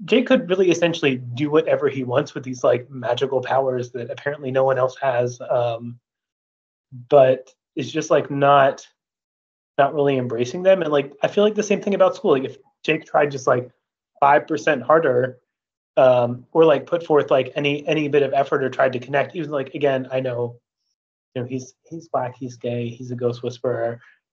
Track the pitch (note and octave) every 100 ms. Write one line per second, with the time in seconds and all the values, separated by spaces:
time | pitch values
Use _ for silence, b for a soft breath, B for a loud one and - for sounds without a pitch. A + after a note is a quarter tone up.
0 | F3 A#3 B3 C4 F3 F#3 F#3 E3+ E3+ D#3+
1 | C#3+ B2+ B2 A#2+ D3 D3+ D#3 C3+ C#3+ B2
2 | B2 B2+ - D3+ B2+ B2 C3+ B2 - C3
3 | A2+ A#2+ C3 C3 - C3 C3+ B2+ B2 B2
4 | A#2+ A#2+ C#3+ D3 C3+ C3 C3+ B2+ C3 -
5 | C#3 B2 B2 - B2 B2+ A#2+ A#2 A#2+ A#2+
6 | _ _ _ _ _ _ _ _ _ B2
7 | B2 C#3+ C3 C3 - _ _ - B2+ D#3+
8 | D#3 D3+ C#3 C#3 C#3 C#3+ C3+ - - _
9 | _ _ _ _ _ _ _ - C#3 D#3
10 | C#3+ C3+ A#2+ A2+ A#2+ F3+ F#3 F#3+ D#3 D3
11 | C3+ - D#3+ - G#3+ G#3+ G#3 G3 - F#3
12 | F#3 - G3+ C3+ C3 - _ _ - D#3+
13 | - D3+ D3 C#3 C3+ B2 B2 _ _ _
14 | _ - C#3+ D3+ - D#3 D#3+ C3+ A#2+ D#3+
15 | D#3 B2 B2+ - _ _ _ _ _ -
16 | C3 B2 A#2+ B2 - E3 E3 C3+ - E3+
17 | E3+ D3 C3 C#3 - D#3 C#3+ D3 D3+ D#3
18 | D3 D3 C3+ C3+ C#3 C#3+ C3 B2+ C3 B2
19 | C3 C#3 C3+ F#3 D3 D3 C3 D#3 C#3+ C3
20 | C3 C3 B2+ A#2+ A#2+ A#2+ _ _ _ _
21 | _ _ _ B2+ B2 C3 B2+ _ - E3
22 | E3 C3+ B2+ - B2+ - A#2+ A#2+ A#2+ A#2+
23 | B2 B2 B2 A#2+ A#2+ - B2+ A2+ A#2 A#2
24 | b b _